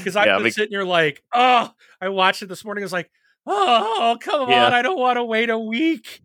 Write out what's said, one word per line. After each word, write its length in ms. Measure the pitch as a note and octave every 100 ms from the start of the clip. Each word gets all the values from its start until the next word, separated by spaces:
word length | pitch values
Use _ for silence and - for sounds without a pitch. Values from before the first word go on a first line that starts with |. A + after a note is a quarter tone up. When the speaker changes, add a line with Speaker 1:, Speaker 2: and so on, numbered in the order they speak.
Speaker 1:
'Cause 140 | F#3+ G3+
I'm 100 | G#3
Speaker 2:
Yeah, 60 | G2
Speaker 1:
just 80 |
Speaker 2:
bec- 100 | A2+
Speaker 1:
sitting 180 | G#3+ A3
here 100 | G3+
like, 400 | F#3 F3 D3+ C#3 _
"Oh," 400 | A#3+ B3+ B3 - - _ _
I 80 | F#3
watched 320 | G3 F#3 G3
it 60 | F#3+
this 180 | F3+ G#3+
morning. 180 | G3+
It's 80 | F#3+
like, 160 | F3+ D#3+ _ _ _ C#4
"Oh, 720 | G4+ F#4+ B3 G#4+ A4 F4 A#3
come 300 | - G#4 B3
Speaker 2:
Yeah. 160 | A#3+ A#3+
Speaker 1:
on. 80 |
I 80 | A#3+
don't 180 | B3+ F4+
wanna 240 | B3 B3
wait 260 | A#3+ A3 A#3
a 80 | A3+
week." 640 | A3 A3+ D#4+ D#4 - -